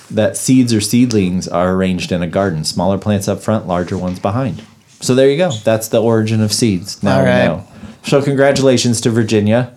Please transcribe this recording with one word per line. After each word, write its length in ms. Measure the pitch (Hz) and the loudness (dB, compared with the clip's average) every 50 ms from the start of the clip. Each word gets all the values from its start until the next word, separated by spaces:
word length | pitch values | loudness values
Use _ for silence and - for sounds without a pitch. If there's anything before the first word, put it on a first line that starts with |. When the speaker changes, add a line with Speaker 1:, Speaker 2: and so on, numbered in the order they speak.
| - - | -16 -8
Speaker 1:
that 240 | - 107 107 98 - | -2 0 0 0 -2
seeds 380 | - - - 131 131 127 117 113 | -4 0 2 4 4 4 2 2
or 80 | 107 | -2
seedlings 680 | 101 - - 120 127 123 113 107 95 90 90 92 87 - | -2 0 2 2 2 2 2 0 0 0 -2 -4 -4 -4
are 240 | 90 87 90 92 92 | -2 -2 0 0 0
arranged 380 | 95 95 92 92 87 80 - | 0 0 -2 -2 -4 -4 -4
in 100 | 95 87 | -4 -4
a 60 | 87 85 | -4 -4
garden. 380 | 82 98 98 98 82 78 78 | -2 -2 -2 -2 -2 -4 -6
Smaller 320 | - - - 87 92 98 92 | -6 -4 -2 -2 -2 -2 -2
plants 300 | - 107 104 95 - - | -2 -2 -2 -2 -2 -2
up 120 | 98 - | -4 -4
front, 260 | - - 110 110 98 87 | -2 -2 -2 -2 -2 -4
larger 300 | 90 87 90 82 98 92 | -4 -4 -4 -4 -6 -6
ones 220 | 90 90 90 92 | -6 -6 -6 -4
behind. 420 | - 101 98 123 135 120 82 - - - - _ _ _ _ - | -4 -4 -2 -2 -4 -4 -6 -8 -12 -20 -20 _ _ _ _ -8
So 160 | - - 127 | -2 0 2
there 140 | 127 135 139 | 4 4 4
you 80 | 139 151 | 4 2
go. 140 | 185 180 127 110 - | 0 -2 -2 -2 0
That's 240 | 113 110 107 - - | 0 0 0 -2 0
the 140 | - 117 | 0 0
origin 400 | 107 117 113 110 110 110 113 110 | 2 2 2 2 0 0 0 0
of 100 | 110 107 | 0 0
seeds. 500 | 107 - 127 113 98 87 98 - - - - | 0 0 0 0 0 -2 -4 -8 -10 -4 -2
Now 140 | - 127 135 | 0 2 2
Speaker 2:
All 40 | 135 | 2
Speaker 1:
we 60 | 127 | 2
Speaker 2:
right. 160 | 123 123 123 | 2 2 2
Speaker 1:
know. 180 | - 82 - - - - - - - - - - | 0 -2 -4 -8 -14 -20 -20 -20 -20 -18 -12 -4
So 180 | - 147 143 | 0 2 2
congratulations 800 | 135 147 139 131 139 139 135 - 131 135 131 117 - 123 117 107 | 2 2 2 2 4 4 4 4 4 2 2 4 2 0 0 0
to 80 | - 123 | 0 0
Virginia. 600 | 113 120 117 104 110 107 101 104 110 120 123 - - | 0 0 0 2 2 2 2 2 2 2 0 -2 -8